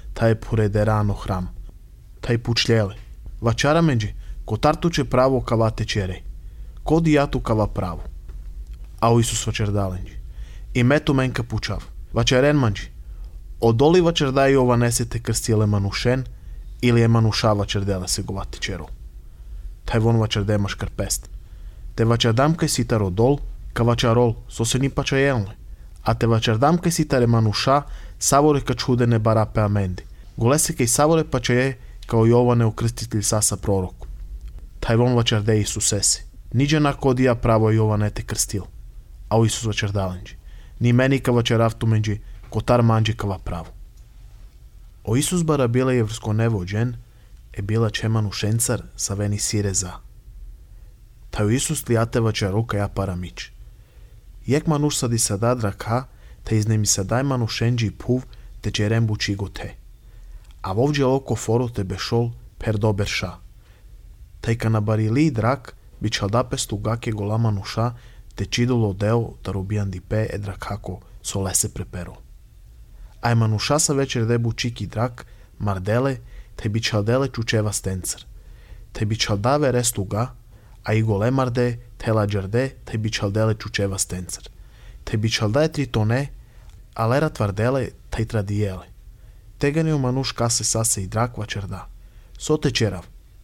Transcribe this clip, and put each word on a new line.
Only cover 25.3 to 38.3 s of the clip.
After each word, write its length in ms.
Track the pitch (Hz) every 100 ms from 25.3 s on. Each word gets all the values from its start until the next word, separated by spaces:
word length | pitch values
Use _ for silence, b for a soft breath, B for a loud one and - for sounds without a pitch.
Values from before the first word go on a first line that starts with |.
| 127 101 - - b b b
А 100 | -
те 120 | 117 117
вачердам 520 | 113 120 110 147 175
кај 120 | 170
ситар 320 | 165 147 135
е 40 | 117
мануша, 560 | 117 110 101 - 143 - B B B
саворе 420 | - 143 151 143
ка 140 | -
чудене 440 | 120 - 123 120 113
барапе 420 | 110 110 107 113
аменди. 440 | 104 104 95 87 - b b -
Голесе 360 | 113 151 -
кај 140 | 165 120
саворе 380 | - 151 165
пачаје, 520 | 156 131 120 123 135 127 B B -
као 200 | 117 113
Јоване 380 | 120 123 120
окрстител 580 | 113 - 117 - 117 107
саса 340 | 101 107 - 95
пророк. 500 | - 98 92 - - - - - - - - -
Тај 160 | - 113
вон 180 | 123
вачерде 440 | 123 113 110 104 110
Исусесе. 640 | 104 - - 104 - - - - -
Ниđе 260 | 117 143 156
на 140 | 147
кодија 400 | 143 143 131 131
право 380 | 120 123 110 110
Јоване 420 | 110 107 104 104
те 80 | -
крстил. 460 | -